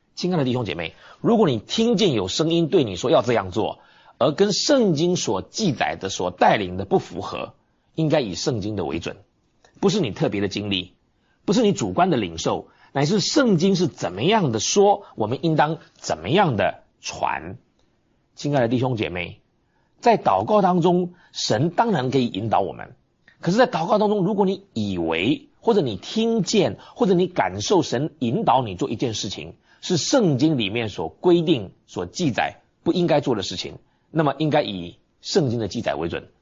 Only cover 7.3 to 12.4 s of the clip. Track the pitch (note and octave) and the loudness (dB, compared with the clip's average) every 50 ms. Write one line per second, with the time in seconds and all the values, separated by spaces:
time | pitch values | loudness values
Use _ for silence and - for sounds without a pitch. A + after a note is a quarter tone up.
7.3 | - B1+ - - - _ _ _ _ _ _ _ _ - D#3+ D3+ D3 D#3 C3 G2 | -8 -8 -10 -10 -14 _ _ _ _ _ _ _ _ -2 0 2 2 0 0 -2
8.3 | E2+ - - D#3 C3+ A2 F#2 G#2+ A2 G2 F2 C#2 C#2+ E2+ F#2+ - - - - _ | -6 -4 -4 -4 -4 -2 -4 -6 -4 -4 -4 -4 -4 -4 -6 -8 -10 -12 -18 _
9.3 | _ _ _ _ _ _ _ _ _ - - G3+ E3 G#3+ E3+ A2 F2+ - D#3+ C3+ | _ _ _ _ _ _ _ _ _ -2 0 0 2 2 -2 -2 -2 -2 -4 -2
10.3 | G2 G2+ G2+ G2 - G#2 G2+ G#2 G2 F#2 F2+ - _ _ _ _ _ _ _ _ | -2 -2 -4 -4 -4 -6 -6 -4 -4 -4 -6 -8 _ _ _ _ _ _ _ _
11.3 | _ _ _ - G3 G#3+ B3 G#3 F3 - A#2+ F#2+ F2+ F2+ F3 F#3+ D#3+ B2 G#2 E2+ | _ _ _ 0 2 2 4 2 2 0 -2 -2 2 2 2 2 2 0 -2 -4
12.3 | D#2+ - | -6 -4